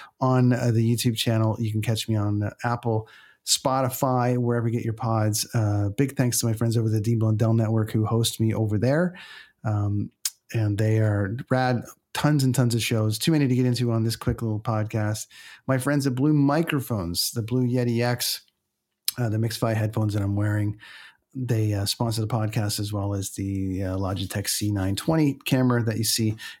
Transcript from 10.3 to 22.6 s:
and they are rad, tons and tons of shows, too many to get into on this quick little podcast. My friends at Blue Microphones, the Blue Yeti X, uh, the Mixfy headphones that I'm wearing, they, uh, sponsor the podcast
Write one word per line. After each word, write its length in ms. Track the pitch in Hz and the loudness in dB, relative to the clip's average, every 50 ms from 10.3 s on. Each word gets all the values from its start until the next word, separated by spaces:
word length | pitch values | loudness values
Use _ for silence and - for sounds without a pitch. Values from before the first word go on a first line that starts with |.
| - _ _ - - | -8 _ _ -4 -2
and 240 | 113 107 104 101 | 0 0 0 0
they 200 | 101 110 110 110 | 0 2 2 2
are 400 | 110 110 107 104 101 101 95 113 131 - - | 2 2 2 2 0 -2 -2 -4 -6 -4 -2
rad, 340 | 127 127 127 127 123 107 - - - _ _ _ - | 0 0 2 2 0 -2 -4 -8 -16 _ _ _ -6
tons 300 | - - 147 151 143 135 | 0 0 2 2 2 2
and 100 | 131 120 | 2 2
tons 220 | 139 123 117 117 | 2 2 2 2
of 80 | 113 107 | 0 0
shows, 340 | - 120 110 110 107 107 | 0 0 0 0 0 0
too 140 | - - 165 | 0 0 2
many 160 | 160 151 143 | 2 2 4
to 80 | 123 127 | 2 2
get 100 | 123 127 | 2 2
into 280 | 127 120 123 123 117 113 | 2 2 0 0 0 0
on 100 | 113 110 | 0 0
this 140 | 113 110 | 0 -2
quick 240 | - - 123 117 - | -2 -2 -2 -2 -2
little 180 | 117 110 110 107 | -2 -4 -4 -4
podcast. 680 | - 120 110 107 107 110 - 110 107 107 107 - - - - - - - - - - | -2 -2 -2 -2 -2 -2 -2 -2 -2 -2 -4 -6 -8 -14 -18 -20 -20 -20 -20 -10 -4
My 120 | - 131 | -2 -2
friends 280 | 127 127 143 147 143 135 | 0 0 0 0 0 0
at 100 | 139 123 | 0 0
Blue 180 | 123 139 156 151 | 2 2 2 4
Microphones, 960 | 147 139 143 143 165 170 - 151 135 120 - 117 104 85 85 87 - - - | 4 4 4 4 2 0 0 -2 -4 -2 -4 -4 -4 -4 -4 -2 -4 -4 -4
the 100 | - 120 | -4 -6
Blue 240 | 107 113 123 127 127 | -4 -2 0 0 0
Yeti 360 | 120 123 127 123 120 117 117 | 2 0 0 0 2 2 2
X, 400 | 120 123 120 120 - - - - - _ _ _ _ _ _ _ _ _ _ _ - - - | 2 0 0 -2 -2 -6 -6 -8 -10 _ _ _ _ _ _ _ _ _ _ _ -8 -6 -4
uh, 120 | 127 123 107 | -2 -2 0
the 80 | 104 | 0
Mixfy 360 | 110 117 110 - - 117 113 110 | 0 0 -2 -2 0 0 0 2
headphones 380 | 107 107 107 110 110 110 104 101 | 2 0 0 0 0 0 0 0
that 100 | 104 101 | 0 0
I'm 120 | 101 101 | 0 0
wearing, 420 | 101 104 107 104 104 104 107 110 - - - - - - - - _ _ _ - | 0 0 0 0 0 0 -2 -4 -8 -14 -20 -20 -20 -20 -20 -20 _ _ _ -8
they, 380 | 131 127 120 117 110 107 107 | -6 -2 -2 0 0 2 0
uh, 140 | 104 98 101 | 0 0 -2
sponsor 340 | - - - 120 113 107 113 | -2 -2 -2 -2 -2 -2 -2
the 80 | 110 | -2
podcast 540 | 107 123 110 107 104 - 117 | -2 0 -2 -2 0 -2 -2